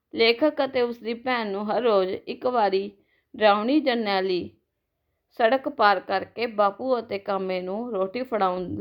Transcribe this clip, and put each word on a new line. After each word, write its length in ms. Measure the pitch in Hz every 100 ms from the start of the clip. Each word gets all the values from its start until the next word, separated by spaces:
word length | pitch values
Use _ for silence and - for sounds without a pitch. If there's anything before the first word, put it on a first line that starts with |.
| _
ਲੇਖਕ 500 | - 226 233 302 302
ਅਤੇ 180 | 269 262
ਉਸ 160 | 240 233
ਦੀ 160 | 214
ਭੈਣ 360 | 233 254 247 214
ਨੂੰ 200 | 196 208
ਹਰ 120 | 202
ਰੋਜ਼ 280 | 240 202 185
ਇੱਕ 360 | 196 - 240 254
ਵਾਰੀ 440 | 247 202 196 202 - _ _ _ -
ਡਰਾਉਣੀ 440 | 208 208 226 302
ਜਰਨੈਲੀ 720 | 262 233 214 196 190 180 - _ _ _ _ _ _ _ _ -
ਸੜਕ 300 | 226 262 294
ਪਾਰ 320 | 294 208 190
ਕਰਕੇ 460 | - 190 190 - 240
ਬਾਪੂ 520 | 208 202 196 254 240
ਅਤੇ 200 | 226 196
ਕਾਮੇ 420 | 202 196 190 185
ਨੂੰ 320 | 185 202 247
ਰੋਟੀ 300 | 202 190 247
ਫੜਾਉਣ 460 | 254 214 190 185 175 -